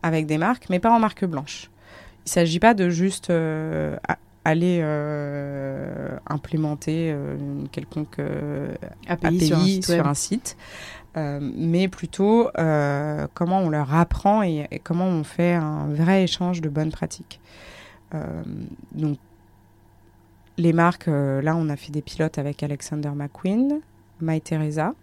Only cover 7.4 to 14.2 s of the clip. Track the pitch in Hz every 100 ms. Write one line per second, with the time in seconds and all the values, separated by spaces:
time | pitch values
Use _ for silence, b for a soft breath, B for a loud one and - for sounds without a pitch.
7.4 | 143 143 143 - 143 - 151 - 147 147
8.4 | 147 147 143 - - - - 175 - 175
9.4 | 160 160 185 190 185 170 143 143 - 220
10.4 | - - B B B B B - 147 143
11.4 | 143 - 165 170 190 - 165 - 196 226
12.4 | 233 - 160 151 143 143 151 151 147 -
13.4 | 170 190 175 151 139 156 170 -